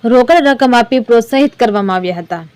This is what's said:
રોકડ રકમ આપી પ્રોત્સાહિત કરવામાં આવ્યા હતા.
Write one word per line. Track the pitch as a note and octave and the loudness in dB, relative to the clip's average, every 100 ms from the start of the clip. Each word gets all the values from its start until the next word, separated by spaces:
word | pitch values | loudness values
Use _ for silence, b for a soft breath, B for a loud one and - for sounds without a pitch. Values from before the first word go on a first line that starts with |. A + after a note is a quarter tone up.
રોકડ | A#3 B3 B3 E4+ C#4+ | 2 2 4 2 2
રકમ | B3+ C4 A#3+ | 0 0 0
આપી | A#3 C4 | 0 -2
પ્રોત્સાહિત | A3 A#3 A3+ C4+ C#4+ _ | 2 0 2 -2 -2 _
કરવામાં | A#3 G#3 G3 F#3 | -2 -2 -4 -4
આવ્યા | F3+ F3 | -6 -8
હતા. | E3 E3+ D#3+ | -10 -12 -12